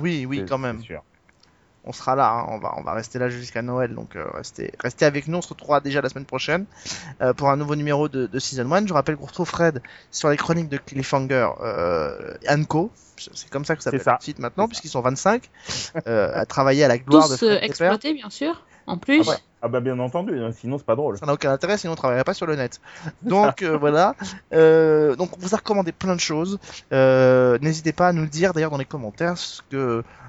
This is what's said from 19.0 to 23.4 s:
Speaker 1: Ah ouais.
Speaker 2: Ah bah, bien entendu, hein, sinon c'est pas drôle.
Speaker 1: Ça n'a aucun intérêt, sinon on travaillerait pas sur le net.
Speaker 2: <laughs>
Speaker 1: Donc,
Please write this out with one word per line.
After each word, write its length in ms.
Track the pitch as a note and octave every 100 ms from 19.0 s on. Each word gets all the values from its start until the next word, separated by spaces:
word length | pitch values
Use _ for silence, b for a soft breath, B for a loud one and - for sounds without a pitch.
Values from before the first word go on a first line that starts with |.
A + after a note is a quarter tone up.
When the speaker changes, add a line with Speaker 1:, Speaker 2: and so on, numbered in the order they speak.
| - D4
Speaker 1:
Ah 60 | D#4
ouais. 60 | - - _
Speaker 2:
Ah 60 | A#2+
bah, 120 | B2
bien 180 | B2+ B2
entendu, 380 | B2+ E3+ G3 C#3+
hein, 100 | A2+
sinon 260 | A2+ A#2 C#3
c'est 60 | -
pas 80 | A#2
drôle. 220 | D3 G2
Speaker 1:
Ça 80 | D3
n'a 60 |
aucun 160 | D3 C#3+
intérêt, 260 | C3+ F3 G#3
sinon 160 | F3
on 20 | D#3+
travaillerait 280 | C3 B2
pas 100 | C3+
sur 120 | G3 E3+
le 100 | D3
net. 240 | B2 - - B
Speaker 2:
<laughs> 200 | D#3+ -
Speaker 1:
Donc, 400 | G3 F#3+